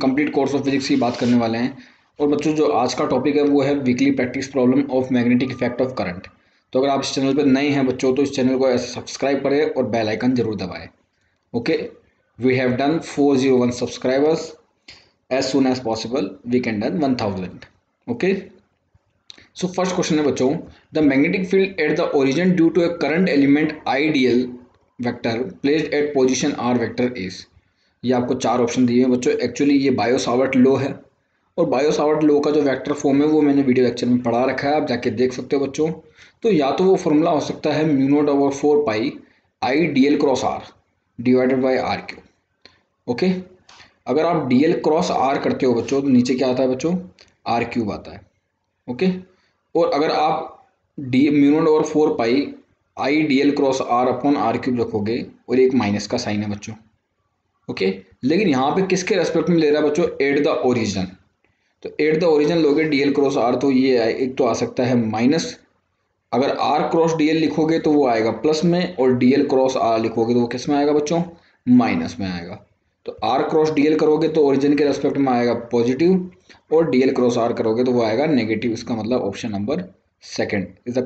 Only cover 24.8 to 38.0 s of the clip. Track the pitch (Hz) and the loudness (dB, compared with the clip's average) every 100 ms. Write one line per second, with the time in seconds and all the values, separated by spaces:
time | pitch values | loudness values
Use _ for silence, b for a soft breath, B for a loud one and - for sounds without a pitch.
24.8 | _ _ 120 - 120 113 127 - 139 151 | _ _ -8 -4 -6 -4 -6 -4 0 0
25.8 | - 147 147 139 131 127 151 - 120 123 | 0 -2 -2 2 2 2 -2 -2 -2 -2
26.8 | 110 - 123 95 92 - - _ _ _ | -2 -2 -4 -4 -10 -12 -20 _ _ _
27.8 | _ _ 120 127 123 135 120 123 117 131 | _ _ -2 -2 0 -2 -2 0 0 0
28.8 | 123 120 127 123 139 147 - - 147 139 | 2 4 2 2 0 -2 -4 -2 2 2
29.8 | 135 120 117 135 - 123 135 131 127 131 | 2 0 0 0 0 0 0 4 4 4
30.8 | - - - _ _ _ _ - 160 127 | -2 -8 -16 _ _ _ _ -4 -2 0
31.8 | 147 - 151 156 156 147 147 147 139 127 | 0 0 0 2 4 2 2 0 0 -2
32.8 | - 143 147 135 151 156 147 139 127 123 | -4 -2 0 2 2 2 4 2 2 2
33.8 | 123 117 120 123 120 117 135 127 143 151 | 2 0 0 0 0 0 0 -2 -2 0
34.8 | 139 120 123 107 127 135 127 139 139 147 | -2 -4 -4 0 -2 -2 -4 -2 -2 -2
35.8 | 156 175 b b b b 233 180 135 143 | -4 -4 b b b b 0 2 0 2
36.8 | 185 185 170 151 170 156 - 147 156 143 | 2 2 2 2 2 0 -4 -6 -4 0
37.8 | 160 139 | 0 2